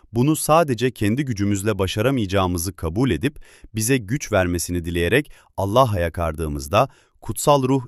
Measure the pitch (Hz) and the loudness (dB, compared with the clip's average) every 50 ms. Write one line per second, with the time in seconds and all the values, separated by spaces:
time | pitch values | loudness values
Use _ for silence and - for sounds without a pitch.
0 | - _ 107 117 127 151 156 - - - 151 165 170 143 120 107 123 131 - - | -18 _ -2 0 2 2 2 0 2 2 4 4 4 2 0 0 -2 -2 -2 0
1 | 107 101 110 139 151 131 113 92 101 101 104 98 101 110 104 92 98 90 - 107 | 0 0 0 0 -2 -4 -2 -2 0 0 0 0 0 -2 -2 0 -2 -2 0 0
2 | 107 135 139 127 104 90 95 98 95 87 90 85 85 98 - - - 80 80 110 | 0 0 0 0 -2 0 0 0 0 0 0 -2 -4 -6 -8 -6 -8 -4 -2 0
3 | 135 - 82 71 107 147 - - - - - _ - - - 110 110 120 139 131 | 0 0 0 0 -2 -4 -4 -8 -14 -20 -20 _ -20 -10 -6 -4 0 0 0 0
4 | 104 92 127 147 - - 104 95 92 90 87 85 - - 90 87 80 87 85 85 | 0 -2 -6 -6 -4 0 0 2 2 2 0 -2 -4 -4 -4 -4 -4 -2 -2 0
5 | 85 85 107 143 151 - - - _ _ _ - 101 101 101 127 135 113 104 90 | 0 2 2 2 0 -2 -8 -20 _ _ _ -6 -4 2 4 4 4 4 2 0
6 | 85 82 - 87 85 82 78 80 80 76 71 71 71 76 90 110 135 135 - _ | -2 -2 -2 -2 -4 -4 -4 -4 -4 -4 -6 -6 -4 0 2 2 2 0 -2 _
7 | _ _ _ _ - - 107 - - 151 147 139 127 127 135 135 123 | _ _ _ _ -14 -12 -10 -2 2 2 2 4 2 2 0 0 -2